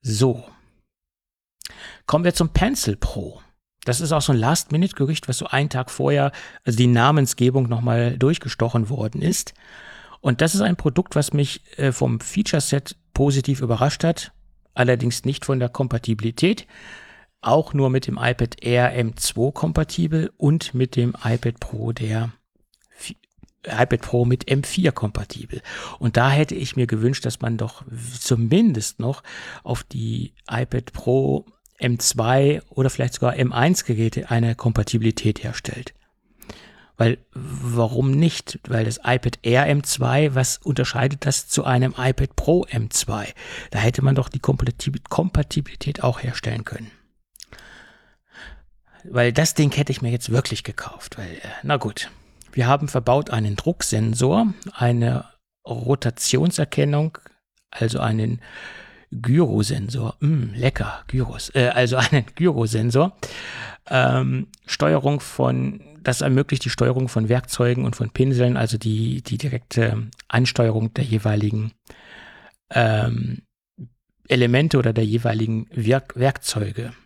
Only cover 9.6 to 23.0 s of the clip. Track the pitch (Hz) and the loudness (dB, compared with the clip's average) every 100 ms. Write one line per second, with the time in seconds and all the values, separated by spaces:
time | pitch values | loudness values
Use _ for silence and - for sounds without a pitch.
9.6 | - - - - - - - 120 160 190 | -20 -20 -20 -20 -20 -4 -2 2 2 2
10.6 | 196 175 151 135 185 151 139 147 139 - | 2 2 0 0 0 0 0 0 0 -4
11.6 | _ - 139 123 127 117 - - - 156 | _ -2 -2 2 0 0 -2 -2 0 0
12.6 | - 139 - - _ - 143 135 131 135 | 0 -2 -2 -18 _ 0 2 2 0 -2
13.6 | 127 113 135 - 165 165 - _ _ _ | 0 2 2 2 0 0 -6 _ _ _
14.6 | _ - 123 123 120 120 - 139 - 135 | _ 0 2 4 0 -2 -4 -4 -2 0
15.6 | 123 - 131 117 - 107 110 117 175 220 | -2 -2 -2 -2 -2 -2 -2 0 0 0
16.6 | - - - - - - _ _ - 143 | -6 -20 -20 -20 -20 -20 _ _ 2 2
17.6 | 151 143 135 131 131 127 120 123 120 - | 2 0 2 2 -2 -2 -2 0 -2 -2
18.6 | 117 120 123 123 113 117 - - 127 - | 0 2 2 0 -4 -2 -6 0 -2 0
19.6 | 160 160 156 - 165 160 160 _ 143 156 | -2 0 -2 -2 0 0 -2 _ 2 2
20.6 | - 123 127 - 120 - 113 120 123 113 | 0 -2 0 2 0 0 -2 0 -2 -4
21.6 | - 113 113 117 110 110 113 - _ _ | -8 -6 -6 -4 -2 -2 -4 -8 _ _
22.6 | _ _ _ _ | _ _ _ _